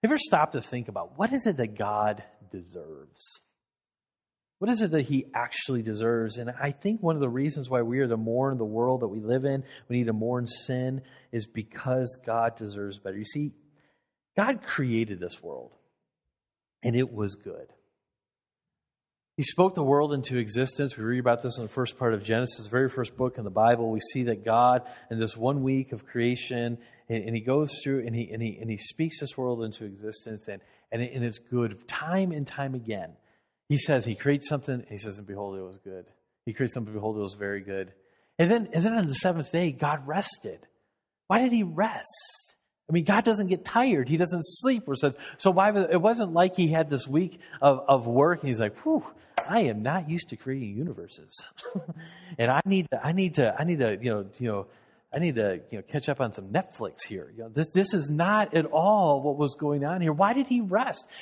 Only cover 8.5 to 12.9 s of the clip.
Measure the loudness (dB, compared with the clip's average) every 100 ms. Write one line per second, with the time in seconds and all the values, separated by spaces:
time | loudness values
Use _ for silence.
8.5 | 0 -2 0 2 2 0 -4 0 0 2
9.5 | -2 -6 -16 _ 0 0 0 0 -2 -4
10.5 | -6 -6 -4 -2 -4 -10 -20 _ -8 -6
11.5 | -10 -10 -8 -2 0 0 -6 -4 0 0
12.5 | -2 -10 -8 -10